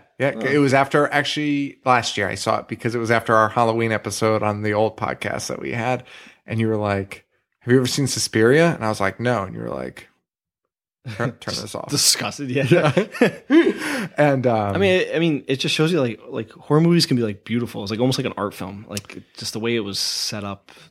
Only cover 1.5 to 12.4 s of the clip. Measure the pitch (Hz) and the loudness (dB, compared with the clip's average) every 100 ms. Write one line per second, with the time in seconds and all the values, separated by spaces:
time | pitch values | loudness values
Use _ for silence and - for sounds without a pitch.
1.5 | 143 139 - 131 123 117 - 98 104 113 | -2 -4 -6 2 2 2 -4 -4 -4 -2
2.5 | 107 - 107 120 117 113 117 117 110 107 | -2 -4 -6 -4 -4 2 0 4 4 4
3.5 | 120 117 113 113 107 107 101 110 110 107 | 2 2 2 0 -2 -4 -2 0 2 0
4.5 | 104 107 104 110 - - - 107 - - | -2 -2 0 0 -2 -6 -4 -6 -6 -6
5.5 | - 67 117 117 123 - - - _ - | -8 -6 -4 -2 -4 -6 -20 -20 _ -8
6.5 | 113 110 110 104 98 98 - _ _ _ | -2 0 0 0 -2 -4 -12 _ _ _
7.5 | _ 120 131 123 - 131 - - 113 113 | _ 2 4 4 0 -2 -2 -2 2 4
8.5 | 147 170 147 110 107 98 - 120 117 95 | 6 4 0 -4 -2 -2 -2 -2 -2 -4
9.5 | 110 57 67 65 - - _ _ _ _ | -8 -8 -8 -10 -12 -20 _ _ _ _
10.5 | _ _ _ _ _ 127 104 120 - - | _ _ _ _ _ -16 -6 -6 -6 -10
11.5 | - 107 - - 143 - - - - | -8 -8 -10 -6 0 0 0 -2 -8